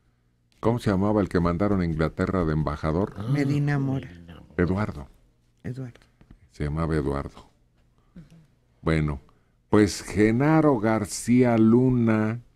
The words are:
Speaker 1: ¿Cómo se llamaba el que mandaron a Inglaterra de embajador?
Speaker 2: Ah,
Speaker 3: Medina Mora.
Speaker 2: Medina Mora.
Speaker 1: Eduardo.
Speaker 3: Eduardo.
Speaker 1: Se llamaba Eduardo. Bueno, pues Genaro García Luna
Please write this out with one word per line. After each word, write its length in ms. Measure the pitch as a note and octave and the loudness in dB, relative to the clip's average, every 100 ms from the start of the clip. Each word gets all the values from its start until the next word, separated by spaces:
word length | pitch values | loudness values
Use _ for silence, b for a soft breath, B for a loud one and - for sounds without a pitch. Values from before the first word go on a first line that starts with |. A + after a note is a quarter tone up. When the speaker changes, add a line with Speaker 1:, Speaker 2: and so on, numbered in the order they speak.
| _ _ _ _ _ _ | _ _ _ _ _ _
Speaker 1:
¿Cómo 200 | A2 A#2 | -2 -2
se 100 | A2+ | 0
llamaba 320 | F#2 G#2 G#2+ | 0 0 0
el 80 | F2+ | 0
que 100 | F#2 | 0
mandaron 420 | E2+ F2 G2+ G2 | 0 0 0 0
a 40 | E2+ | -2
Inglaterra 580 | D#2 D#2 - F#2 F#2 | -2 -2 -2 -4 -2
de 100 | D#2+ | -2
embajador? 600 | D#2 D2 D2 D#2 D#2+ G#2 - | -2 -2 -4 -4 -2 -4 -6
Speaker 2:
Ah, 100 | A2+ | -4
Speaker 3:
Medina 480 | C#3+ C#3 D3 C#3+ C#3+ | -2 -2 -2 -2 -2
Mora. 280 | C3+ C3+ - | -2 -4 -8
Speaker 2:
Medina 260 | F2 E2+ E2+ | -16 -20 -20
Mora. 120 | - - | -10 -2
Speaker 1:
Eduardo. 500 | F2+ F#2 G#2+ D2+ C2+ _ _ _ _ _ | -2 -2 -4 -8 -14 _ _ _ _ _
Speaker 3:
Eduardo. 360 | - B2+ B2+ - _ _ - - _ | -14 -12 -14 -16 _ _ -20 -20 _
Speaker 1:
Se 120 | - D2 | -10 -6
llamaba 300 | D#2 D#2+ D#2+ | -4 -2 -2
Eduardo. 520 | C#2 C#2 C#2 - - _ _ _ _ _ _ - - - _ _ _ _ | -2 -4 -6 -14 -20 _ _ _ _ _ _ -20 -20 -20 _ _ _ _
Bueno, 400 | D#2+ D#2+ D2+ D2 - _ _ _ _ | -2 0 0 -4 -12 _ _ _ _
pues 320 | G#2 G#2 - | 4 4 0
Genaro 800 | - F#2 G#2+ A2+ D3 D#3+ D3+ B2 | -6 2 2 2 2 4 4 2
García 760 | A2 A2 G2+ - - B2 B2 A2+ | 0 0 -2 -6 2 4 4 4
Luna 840 | A2 A#2+ C3 B2+ A2+ A2 G#2+ A#2 - | 6 6 4 2 2 0 -2 -6 -12